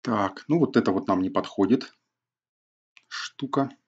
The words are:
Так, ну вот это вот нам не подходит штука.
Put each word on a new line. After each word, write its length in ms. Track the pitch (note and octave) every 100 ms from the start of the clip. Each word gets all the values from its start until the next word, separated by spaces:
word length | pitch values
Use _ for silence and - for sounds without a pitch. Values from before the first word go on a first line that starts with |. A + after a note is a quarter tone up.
Так, 440 | - A2 G2 - -
ну 100 | D#3
вот 180 | C3+ B2
это 140 | A2
вот 160 | F#2+ -
нам 160 | F#2+
не 80 | F#2
подходит 640 | F#2+ F#2 - G2 B2+ - _ _ _ _ _ _ _ _ _ _ - _
штука. 640 | - - _ C3+ - C3+ -